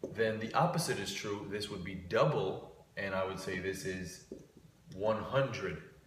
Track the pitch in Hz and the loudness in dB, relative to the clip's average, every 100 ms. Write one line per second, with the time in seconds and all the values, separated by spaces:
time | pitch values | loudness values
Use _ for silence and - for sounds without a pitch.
0 | - - 113 110 113 120 165 170 - 98 | -6 2 2 2 0 4 4 4 0 0
1 | 98 - 107 101 - 104 - 101 90 92 | -2 -4 -4 -4 -4 -6 -4 -6 -6 -6
2 | 87 113 151 117 95 - - - - - | 2 6 6 6 0 -2 -10 -18 -12 -6
3 | 98 95 95 92 - 92 95 92 95 92 | -2 0 0 -2 -4 -2 -2 -2 -4 -4
4 | 90 - - - - - - _ - 95 | -6 -10 -14 -14 -14 -20 -20 _ -16 -2
5 | 107 107 - 131 131 - 92 80 - - | 2 2 2 2 2 0 -4 -6 -10 -20